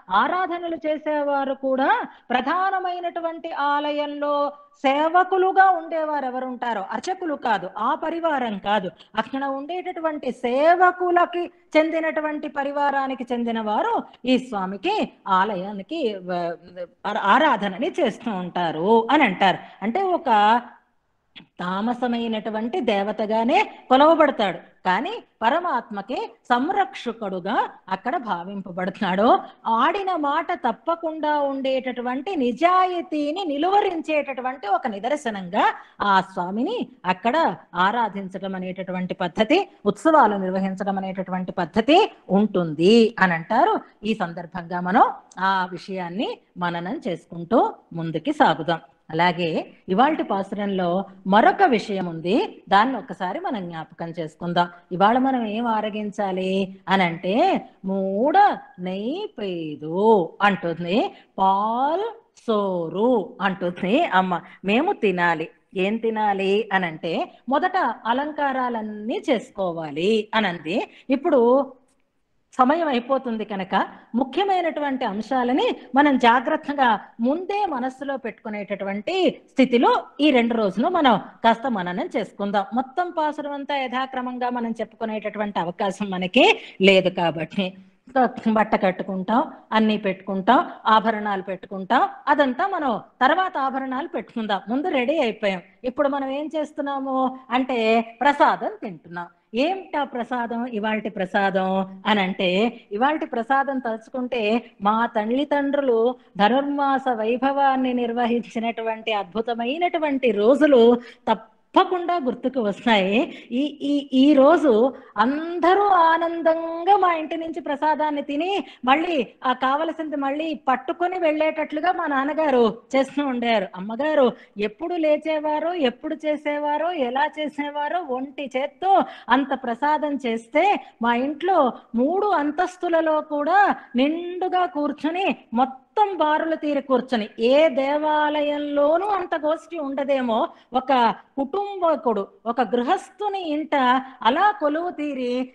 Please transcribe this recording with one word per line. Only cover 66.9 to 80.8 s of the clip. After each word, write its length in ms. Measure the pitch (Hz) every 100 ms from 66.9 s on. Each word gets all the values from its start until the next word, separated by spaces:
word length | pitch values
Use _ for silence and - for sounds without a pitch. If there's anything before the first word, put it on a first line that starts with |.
| 160 170 190 349 - -
మొదట 280 | 285 370 370 285 226 220
అలంకారాలన్నీ 1160 | 240 294 302 285 262 247 233 214 208 214 370 339
చేసుకోవాలి 1000 | 233 - - 185 165 156 143 185 220 208
అని 140 | 220 202
అంది. 400 | 170 151 208 392 - -
ఇప్పుడు 640 | 269 330 285 233 262 269 - _ _ _ _ _ _ _ -
సమయం 300 | 254 320 320
అయిపోతుంది 580 | 247 240 269 262 220 214
కనుక 420 | 196 185 196 320 - - 226
ముఖ్యమైనటువంటి 920 | 262 311 392 370 339 302 294 262 247
అంశాలని 720 | 196 220 262 240 269 480 - - 254
మనం 220 | 294 269
జాగ్రత్తగా 800 | 233 240 262 311 311 285 254 208 - -
ముందే 440 | 233 320 370 403 403
మనస్సులో 520 | 269 254 262 277 269
పెట్టుకునేటటువంటి 1200 | 226 - 226 208 196 196 196 202 214 370 330 - -
స్థితిలో 540 | - 254 240 359 480 - -
ఈ 100 | 294
రెండు 220 | 254 233
రోజులు 340 | 226 208 185